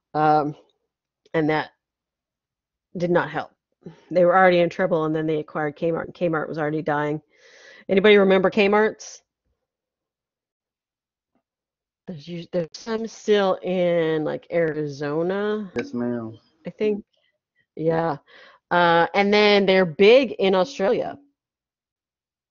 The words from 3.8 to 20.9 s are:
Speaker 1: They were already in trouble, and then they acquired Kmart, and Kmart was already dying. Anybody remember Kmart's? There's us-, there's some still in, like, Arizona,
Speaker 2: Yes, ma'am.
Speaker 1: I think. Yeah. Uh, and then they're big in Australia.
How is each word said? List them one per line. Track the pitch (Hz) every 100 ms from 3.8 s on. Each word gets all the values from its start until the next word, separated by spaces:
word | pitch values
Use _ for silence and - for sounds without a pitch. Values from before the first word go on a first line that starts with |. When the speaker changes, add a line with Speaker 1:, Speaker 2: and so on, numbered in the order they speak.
| 165 - -
Speaker 1:
They | 165
were | 175 185
already | 185 175
in | 170
trouble, | - 185 165
and | 156
then | 156 156
they | 151
acquired | 151 165 151 143
Kmart, | 165 165
and | -
Kmart | - 175 160 -
was | 156
already | 151 156
dying. | - 147 147 151 _ _ _ - - - -
Anybody | 196 208 208
remember | 196 190 185
Kmart's? | 220 202 208 214 - - - _ _ _ _ _ _ _ _ _ _ _ _ _ _ _ _ _ _ _ _ _ _ _ _ _ _ _ _ -
There's | 156 156
us-, | 170 165
there's | 180 160
some | - 226 220 226
still | - - 208 190 -
in, | 180 185 175 170 160 156
like, | 151 143 -
Arizona, | 170 160 151 147 135 143 156 175 196 208 214 190
Speaker 2:
Yes, | 120 139
ma'am. | 120 120 120 113 113 _ _
Speaker 1:
I | 175
think. | - 214 202 - _ _ _ _ _ _
Yeah. | - 160 165 165 139 _ - - _ -
Uh, | 175 170 170 165
and | 202 202
then | 208 208 202 190
they're | 190
big | 180 151 202 254 240 -
in | 190
Australia. | 190 175 - 190